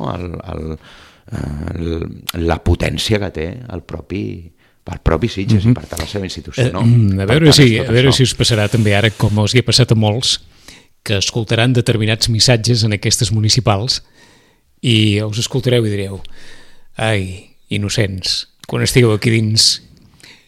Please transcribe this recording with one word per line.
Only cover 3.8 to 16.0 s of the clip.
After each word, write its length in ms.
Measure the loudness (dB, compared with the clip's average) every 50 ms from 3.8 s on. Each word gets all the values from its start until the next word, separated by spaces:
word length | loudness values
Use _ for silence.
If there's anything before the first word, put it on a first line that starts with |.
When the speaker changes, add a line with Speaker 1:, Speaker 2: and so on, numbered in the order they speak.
| -12
Speaker 1:
propi, 400 | -12 -14 -14 -12 -10 -8 -8 -8 -8 -10 -12 -14 -18 _ _ _ _ _ _ _
el 120 | -14 -8 -4 0
propi 240 | 0 0 0 0 -2
Sitges 360 | -2 -2 0 2 2 4 4
Speaker 2:
Mhm. 40 | 4
Speaker 1:
i, 40 | 2
per 100 | 2 -2
tant, 140 | -8 -8 -8
la 60 | -8
seva 180 | -6 -8 -8 -8
institució, 380 | -8 -10 -12 -14 -8 -4 -2 -2
Speaker 2:
Eh, 80 | 0 0
Speaker 1:
no? 80 | 2
Speaker 2:
mm, 380 | 2 4 4 4 4 2 2 0
a 60 | 0
Speaker 1:
Per 80 | 2 2
Speaker 2:
veure 160 | 4 6 6
Speaker 1:
tant, 20 | 6 8
Speaker 2:
si, 80 | 6 6 4
Speaker 1:
és 60 | 2 0
tot 60 | 2
Speaker 2:
a 20 | 2
veure 160 | 4 4 4
Speaker 1:
això. 60 | 4
Speaker 2:
si 60 | 4 2
us 100 | 0 0 0
passarà 260 | 0 0 2 0 0 0
també 240 | 2 2 2 4 4
ara, 160 | 4 2 2
com 260 | 0 0 0 0 2 2
els 140 | 0 2 2
hi 60 | 0
ha 80 | 2
passat 240 | 2 2 2 4 4
a 40 | 4
molts, 440 | 4 4 2 0 0 -2 -2 -4 -4 -6 -14 -20 _ -20 -20 -20 -20 _ _ _ _ -4
que 140 | -2 -2
escoltaran 560 | -2 -2 -2 -2 -4 -2 0 0 2 2 2 2
determinats 560 | 2 2 2 0 0 0 0 0 0 0 0
missatges 540 | 0 2 4 4 4 4 2 2 0 2 2
en 100 | 0 0
aquestes 380 | 0 0 0 0 0 0 0
municipals 720 | 0 0 2 2 2 2 2 2 0 0 0 -2 -4 -6 -8 _ _ _ -20 -20 _ _ _ _ _ _ _ _ _ _
i 380 | 0 2 2 4 4 2 2 0
us 160 | -2 -4 -4 -6
escoltareu 460 | -6 -4 -4 -2 0 0 0 2 0
i 40 | 0
direu: 300 | -2 -4